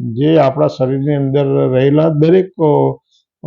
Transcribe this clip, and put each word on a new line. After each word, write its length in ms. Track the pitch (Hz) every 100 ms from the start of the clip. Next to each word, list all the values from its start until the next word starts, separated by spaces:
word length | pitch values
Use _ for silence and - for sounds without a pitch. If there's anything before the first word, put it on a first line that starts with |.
| 123
જે 260 | 113 151 160
આપણા 280 | 135 143 151
શરીરની 480 | - 131 135 143 143
અંદર 540 | 135 143 139 139 135
રહેલા 400 | 127 135 147 160
દરેક, 360 | 147 160 185 185
અ, 500 | - 156 143 135 131 _ _ _ _